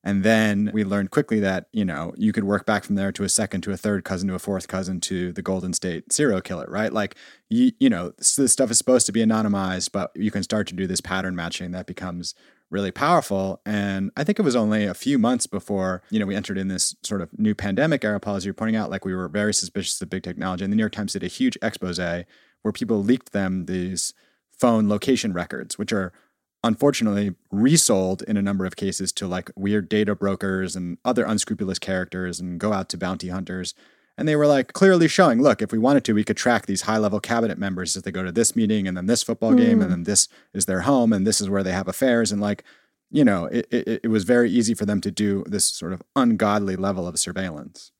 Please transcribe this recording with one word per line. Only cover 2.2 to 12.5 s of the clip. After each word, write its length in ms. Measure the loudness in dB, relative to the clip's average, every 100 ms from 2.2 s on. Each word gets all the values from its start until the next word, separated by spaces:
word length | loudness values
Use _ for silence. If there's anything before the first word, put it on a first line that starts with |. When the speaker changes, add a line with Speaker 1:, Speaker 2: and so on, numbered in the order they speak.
| 0
Speaker 1:
could 100 | 0
work 240 | 0 0 0
back 160 | -2
from 140 | 0 -2
there 160 | -2
to 100 | -2
a 60 | -2
second, 320 | 0 0 -4
to 100 | -6
a 60 | -4
third 260 | -2 -2
cousin, 240 | -2 -4 -2
to 40 |
a 60 | -4
fourth 260 | -4 -6 -4
cousin, 320 | -6 -4 -6
to 280 | -4 -4 -4
the 120 | -6
Golden 300 | -4 -4 -4
State 400 | -4 -4 -6 -4
serial 280 | 0 2 0
killer, 260 | -4 -10 -6
right? 240 | -4 -2
Like, 220 | -2 -4 -8 -20 -20 _
y-, 180 | 2 2 4
you 100 | 2
know, 240 | 4 -4 -2
s-, 160 | 0
this 180 | 2 2
stuff 160 | 4 2
is 60 | 2
supposed 280 | 4 4 4
to 60 |
be 80 | 2
anonymized, 680 | 2 2 2 0 -2 -4 -4
but 180 | -4 -6 -2
you 160 | -2
can 100 | -2
start 240 | -2 -2 -4
to 60 |
do 140 | -4 -4
this 120 | -4
pattern 360 | -2 -4 -2 -4
matching 340 | -6 -8 -8
that 160 | -10 -10
becomes 480 | -10 -10 -8 -10 -14 _